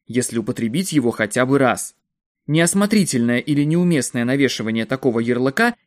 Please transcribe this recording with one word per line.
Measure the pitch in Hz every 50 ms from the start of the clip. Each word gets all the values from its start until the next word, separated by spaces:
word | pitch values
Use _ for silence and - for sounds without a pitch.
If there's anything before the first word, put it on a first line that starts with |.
| _
если | - 113 127 120 - 113 117
употребить | 104 117 123 - 123 110 113 170 190 - 160
его | 147 120 117 107
хотя | - 110 104 - 120 127
бы | 127 135 139
раз. | 135 120 101 - - - - _ _ _ _ _ _ _ _ _ _ -
Неосмотрительное | 143 160 170 170 - 196 202 208 226 214 180 - - 120 117 120 120 123
или | 127 - 147 143 147
неуместное | 151 160 175 180 175 170 139 120 - - 123 120
навешивание | 123 131 139 139 123 - - 110 110 110 113 110
такого | 110 135 131 - 131 110 117
ярлыка | 117 117 123 123 127 135 139 - 226 240 233 - _